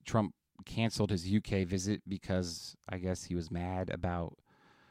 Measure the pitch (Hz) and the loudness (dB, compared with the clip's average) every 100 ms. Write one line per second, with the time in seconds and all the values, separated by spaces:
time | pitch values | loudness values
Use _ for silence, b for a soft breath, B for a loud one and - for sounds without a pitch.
0 | - 117 101 - _ _ - - 113 - | 0 2 2 -2 _ _ -8 0 0 2
1 | 104 95 87 104 - 98 90 95 95 104 | 2 2 4 2 4 0 2 0 0 -2
2 | - 95 - 92 87 82 - - - 90 | -2 -6 0 0 0 -4 -12 -16 -10 -4
3 | 92 90 - 87 80 85 87 92 90 - | -2 -2 -2 -2 -2 -2 -2 -2 -2 -2
4 | 90 87 85 - _ b b b b | 0 0 -2 -6 _ b b b b